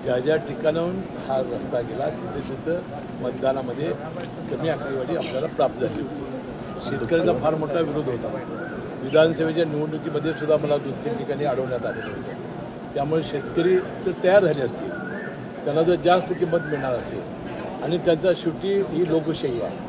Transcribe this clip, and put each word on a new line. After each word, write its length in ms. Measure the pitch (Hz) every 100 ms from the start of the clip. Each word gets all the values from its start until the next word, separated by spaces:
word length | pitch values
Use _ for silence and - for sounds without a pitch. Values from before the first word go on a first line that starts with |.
ज्या 140 | 131 123
ज्या 180 | 135 156
ठिकाणाहून 600 | 151 120 156 160 170 190 - - -
हा 100 | 135
रस्ता 420 | 123 120 - 123
गेला, 280 | 120 123 143
तिथे 320 | 131 123 139
तिथं 380 | 127 131 156 175 185 123 - -
मतदानामध्ये 640 | 127 127 131 135 123 120 165 156 - - - - -
कमी 180 | 127 160
आकडेवारी 480 | 139 143 135 127 165
आपल्याला 300 | - 131 156
प्राप्त 380 | - 135 -
झाली 180 | 117 -
होती. 220 | 135 - - 262 - - - -
शेतकऱ्यांचा 480 | - 139 120 165 175
फार 220 | - 151
मोठा 260 | 156 151 165
विरोध 240 | 156 147
होता, 240 | 135 117 - - - - - - - -
विधानसभेच्या 600 | 131 151 165 160 160 165
निवडणुकीमध्ये 680 | 160 147 156 156 160 147 151
सुद्धा 240 | 151 151 151
मला 200 | 147 143
दोन 160 | 135
तीन 240 | 131 226 233
ठिकाणी 260 | 233 139
अडवण्यात 420 | 147 127 127 123 113
आलेलं 200 | 104 104
होतं. 360 | 101 - - - - - - -
त्यामुळे 280 | 143 143 160
शेतकरी 540 | - 143 123 175 175 185
तर 340 | 185 - 190 175
तयार 200 | 185 202
झाले 180 | 175 143
असतील, 280 | 120 - 123 - - - - - - -
त्यांना 180 | 151 147
जर 120 | 165
जास्त 380 | 175 175 180 - 170
किंमत 200 | 170 165
मिळणार 280 | 151 143 131
असेल 280 | 120 98 104 85 - - - - -
आणि 160 | 135 170
त्यांचा 340 | 180 160 185
शेवटी 520 | 170 170 135 190 196 381
ही 180 | 160 175
लोकशाही 540 | 165 226 - 147 117
आहे 140 | 95 95